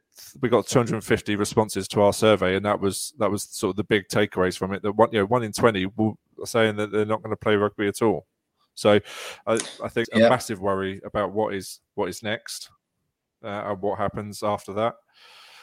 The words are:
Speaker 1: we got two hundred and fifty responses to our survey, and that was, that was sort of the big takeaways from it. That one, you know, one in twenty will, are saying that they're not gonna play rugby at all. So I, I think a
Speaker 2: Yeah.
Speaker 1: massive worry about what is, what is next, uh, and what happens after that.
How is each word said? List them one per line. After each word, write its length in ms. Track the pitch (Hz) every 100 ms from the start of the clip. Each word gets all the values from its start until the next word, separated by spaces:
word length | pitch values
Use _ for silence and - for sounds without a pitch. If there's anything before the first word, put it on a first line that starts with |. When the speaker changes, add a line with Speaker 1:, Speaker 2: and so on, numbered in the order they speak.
| _ - - -
Speaker 1:
we 60 | 127
got 200 | 117 -
two 120 | 131
hundred 160 | 117 110
and 80 |
fifty 320 | - 110 - 104
responses 540 | 101 - 107 98 95
to 120 | 110
our 120 | 101
survey, 420 | 90 110 98 92 98
and 100 | 104
that 140 | 95
was, 340 | 98 92 - -
that 100 | 101
was 140 | 101
sort 280 | - - 101
of 40 | 98
the 80 |
big 240 | 98 107 -
takeaways 500 | 107 104 95 92 -
from 160 | 95
it. 80 | 98
That 120 | 104
one, 160 | 107 113
you 80 | 113
know, 60 | 98
one 180 | 123
in 80 | 110
twenty 360 | - 120 98 95
will, 300 | - 110 - _ -
are 60 | -
saying 320 | 117 110 104
that 160 | 104
they're 120 | 104 107
not 160 | 110
gonna 140 | 107 104
play 200 | 110 104
rugby 300 | 104 - 101
at 140 | -
all. 260 | 113 78 - _ _ _ _ -
So 220 | 107 104 - - - - 117
I, 60 | 113 - -
I 60 | 110
think 220 | 120 113
a 80 | 113
Speaker 2:
Yeah. 80 | 117
Speaker 1:
massive 320 | 123 - 98
worry 400 | 98 95 95 98 107
about 260 | 107 95
what 220 | 101 107
is, 260 | 98 87 - _
what 160 | - 92
is 120 | 90
next, 480 | 107 113 - - - _ _ _ _ _ _ _
uh, 60 | 110 101 104
and 140 | 95
what 160 | 101 98
happens 460 | 98 - 104 98
after 300 | 107 104 -
that. 220 | 98 117 - _ _ - - - -